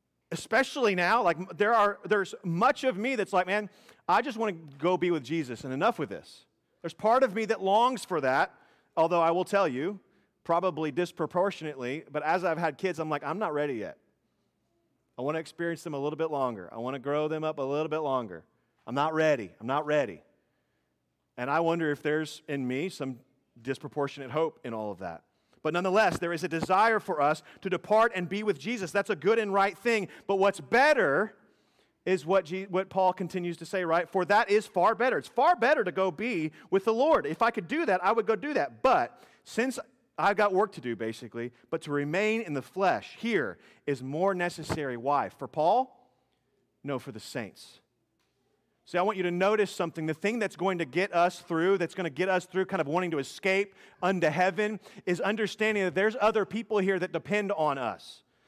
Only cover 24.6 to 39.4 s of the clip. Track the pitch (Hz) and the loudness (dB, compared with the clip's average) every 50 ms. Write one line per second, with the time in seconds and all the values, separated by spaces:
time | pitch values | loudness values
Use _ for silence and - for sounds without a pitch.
24.6 | - 123 117 110 107 104 98 85 95 87 82 - - _ _ _ _ _ _ _ | -10 -8 -6 -6 -6 -8 -8 -8 -10 -10 -10 -12 -16 _ _ _ _ _ _ _
25.6 | - 156 151 175 190 185 185 214 220 180 - - 175 170 170 151 165 165 160 165 | -4 -2 -2 0 0 2 4 4 4 4 2 0 -4 -4 -4 -4 -4 -4 -4 -4
26.6 | 160 - 185 190 220 226 220 202 - - 175 151 143 147 156 - - - - - | 0 2 4 4 4 4 4 0 0 -2 0 2 2 2 2 0 -6 -16 -20 -10
27.6 | - 190 180 170 - - 208 220 226 240 190 185 180 156 190 208 214 214 175 135 | -6 -4 -4 -4 0 2 4 4 4 4 2 -2 -4 -4 -4 -2 -2 -2 -2 -2
28.6 | 135 202 247 214 190 147 - 202 196 - 196 151 156 190 220 226 214 202 190 202 | -4 -6 -6 -6 -6 -2 -2 -2 -2 0 -4 0 2 2 2 2 2 2 2 2
29.6 | 196 202 190 - - 240 233 214 185 - - - - - 202 190 196 202 190 - | 2 2 0 -2 0 0 0 0 -2 -4 -10 -10 -4 -2 2 4 4 2 2 0
30.6 | 147 - - 240 277 302 302 254 185 143 135 175 214 214 - _ _ _ _ _ | -4 2 4 6 6 6 6 6 4 4 4 2 0 -2 -6 _ _ _ _ _
31.6 | _ _ _ _ _ _ _ _ _ 175 190 165 139 160 196 190 175 147 180 190 | _ _ _ _ _ _ _ _ _ 0 0 0 2 2 2 2 2 0 -6 -6
32.6 | 196 196 180 185 190 190 - 190 190 185 180 - 180 170 - 185 175 175 170 - | -6 -2 -2 -4 -4 -2 0 2 2 2 2 0 -6 -6 -4 -4 -4 -4 -6 -8
33.6 | 165 - - 185 180 165 160 175 170 - - 190 180 185 208 214 233 190 202 214 | -10 -6 -4 -2 0 2 2 2 2 0 0 -2 2 4 4 4 4 4 4 2
34.6 | - - - 185 175 208 226 180 240 254 214 151 - - - 233 262 339 359 - | 2 0 2 4 4 4 4 4 2 2 2 0 -2 -2 0 4 4 4 4 4
35.6 | 233 262 311 294 208 180 139 190 190 185 151 147 214 254 226 165 156 156 - - | 4 4 4 2 2 0 0 0 0 0 0 -2 -4 -4 -2 -2 -4 -4 -6 -12
36.6 | - - 190 196 196 226 226 226 277 320 311 208 147 147 160 - 233 233 - 220 | -4 0 0 2 2 2 2 4 4 4 4 4 2 -2 0 2 2 2 2 -2
37.6 | 175 151 254 320 339 247 185 185 180 196 233 233 202 196 220 185 226 294 294 202 | -4 -4 -2 -2 2 2 0 2 4 2 2 2 2 0 0 0 -2 -2 0 0
38.6 | 143 123 117 110 - - - 151 120 - - - - - _ _ | -2 -2 -4 0 4 4 4 4 2 0 -6 -14 -20 -20 _ _